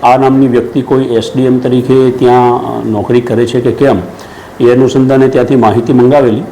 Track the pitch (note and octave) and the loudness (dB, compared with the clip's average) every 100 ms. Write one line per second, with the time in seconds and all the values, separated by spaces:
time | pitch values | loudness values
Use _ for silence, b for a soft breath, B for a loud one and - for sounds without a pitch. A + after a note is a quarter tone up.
0 | B2+ C3 C3+ C3+ C3+ A#2+ A2+ C#3 B2 C3 | 0 2 2 2 2 0 -2 -6 -2 -2
1 | C3 A#2 G#2+ C3 C3 B2+ B2+ B2 B2 C3 | 0 -2 -4 -2 0 0 0 -2 2 2
2 | C3 B2 B2 B2 B2 A#2+ - A#2 A2+ G#2+ | 2 2 2 4 2 0 -4 -8 -4 -4
3 | G2 A#2+ B2 A2+ A#2+ B2+ A#2+ A2+ C#3 - | 0 -2 0 -2 -2 -2 -2 0 0 0
4 | - B B B B B A#2+ B2+ C3 C#3 | -4 B B B B B 0 2 2 2
5 | C3 C3+ C3 C3 B2 C3+ A2+ G#2+ A2+ B2+ | 2 2 2 0 0 2 2 0 0 2
6 | B2 C#3+ C3 G#2+ F#3+ | 4 4 2 -2 -6